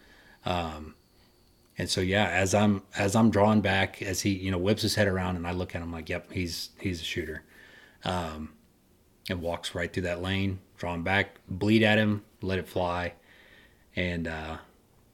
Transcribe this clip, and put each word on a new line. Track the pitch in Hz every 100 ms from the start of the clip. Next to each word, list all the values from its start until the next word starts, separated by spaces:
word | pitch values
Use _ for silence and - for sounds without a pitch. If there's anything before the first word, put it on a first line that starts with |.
| - - - -
Um, | 98 90 82 76 78 - _ _ _ _ _ _ _ -
and | 90
so, | -
yeah, | 92 98 98
as | 87 95
I'm, | 101 104 98 - -
as | 101
I'm | 113 113
drawing | 98 107 107
back, | 95 95 95 -
as | 101 92
he, | 101
you | 98 95
know, | 92
whips | 92 107
his | 107 110
head | 98
around, | 92 90 90
and | 85
I |
look | 90 87 90
at |
him | 85
like, | 82 82
"Yep, | 87 -
he's, | 95 87 78 - -
he's | 101 87
a |
shooter," | 82 - 78 76 - - - - - _
um, | - 90 82 78 78 - _ _ _ _ _ _ -
and | 90
walks | 82 85 - 92
right | 85
through | -
that | 90 87
lane, | 92 95 98 95 - -
drawing | 87 87
back, | 87 98 95 - -
bleed | 92 104 110
at | 110 107
him, | 107 104 - _
let | 92 92
it | 90
fly, | 92 87 87 87 - _ - - - - _ _
and, | - 90 87 82
uh, | 80 78 76 - _ _ _ _